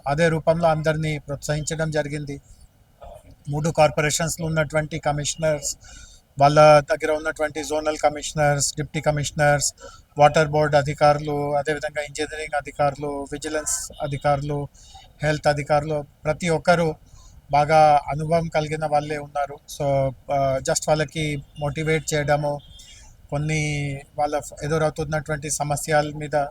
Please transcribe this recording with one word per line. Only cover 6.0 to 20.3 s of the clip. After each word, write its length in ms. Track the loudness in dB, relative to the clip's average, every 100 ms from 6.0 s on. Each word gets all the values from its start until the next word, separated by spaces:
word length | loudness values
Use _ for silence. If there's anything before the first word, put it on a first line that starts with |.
| -20 -20 _ 4
వాళ్ళ 400 | 6 8 10 8
దగ్గర 320 | 6 -2 -2
ఉన్నటువంటి 520 | -2 -4 -4 -4 -4
జోనల్ 340 | -4 -4 -2 0
కమిషనర్స్, 720 | 0 0 -6 0 0 2 -2
డిప్యూటీ 300 | -4 -6 -4
కమిషనర్స్, 720 | -2 -2 -2 0 2 2 0 -6 -16 -20 _ 4
వాటర్ 300 | 6 6 2
బోర్డు 300 | 2 2 2
అధికారులు, 800 | 0 4 4 4 0 -4 -2 -2
అదేవిధంగా 460 | -2 -4 -6 -8
ఇంజనీరింగ్ 540 | -8 -6 -6 -6 -6 -6
అధికారులు, 720 | -4 -2 -2 -2 -6 -8 -8
విజిలెన్స్ 600 | -10 -6 -6 -4 -6 -8 -10
అధికారులు, 640 | -8 -2 0 0 -2 -6 -8 _ -20 -20 -20 -6
హెల్త్ 240 | -4 0 0
అధికారులు, 580 | 0 0 0 0 -4 -8 _
ప్రతి 260 | -6 -4 -2
ఒక్కరూ 460 | 0 2 2 2 -4 -12 -20 -20 -20 -2
బాగా 500 | 2 4 6 8 6 2
అనుభవం 400 | -6 0 0 0
కలిగిన 380 | -2 -2 -4 0
వాళ్ళే 320 | 0 -2 -6
ఉన్నారు. 360 | -8 -6 -6
So, 600 | -8 -14 -6 0 0 0 -4 -4